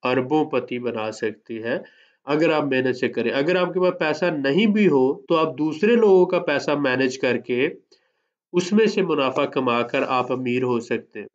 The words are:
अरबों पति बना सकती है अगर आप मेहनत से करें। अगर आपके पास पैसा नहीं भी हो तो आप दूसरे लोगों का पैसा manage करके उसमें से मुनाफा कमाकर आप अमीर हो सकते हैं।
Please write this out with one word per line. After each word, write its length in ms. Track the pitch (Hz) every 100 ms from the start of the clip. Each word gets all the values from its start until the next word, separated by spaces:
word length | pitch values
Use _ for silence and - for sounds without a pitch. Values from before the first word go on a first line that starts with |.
अरबों 420 | 127 127 127 156 151
पति 280 | 131 123 123
बना 300 | 120 110 110
सकती 440 | 107 110 104 _ 113
है 240 | 117 160 202 _ _ _ -
अगर 240 | 151 165
आप 120 | 151
मेहनत 300 | 143 131 131
से 140 | 127 -
करें। 220 | 117 117
अगर 240 | 127 151 185
आपके 240 | 180 180
पास 120 | 180 180
पैसा 300 | 160 151 175
नहीं 340 | 156 135 151 220
भी 160 | 208 196
हो 380 | 139 131 - -
तो 60 |
आप 200 | 170 156 131
दूसरे 380 | 151 151 214 240
लोगों 300 | 220 185 180
का 120 | 175
पैसा 340 | 165 143 - 147
manage 380 | 139 127 131 131
करके 540 | 131 123 120 123 143 - _ _ _ _ _ _ _
उसमें 340 | 175 180 208 214
से 140 | 208
मुनाफा 400 | 180 151 135 131 143
कमाकर 540 | 156 127 117 120 139 135
आप 200 | 127 123
अमीर 300 | 135 127 123
हो 140 | 123 120
सकते 380 | 113 113 - 107
हैं। 60 | 101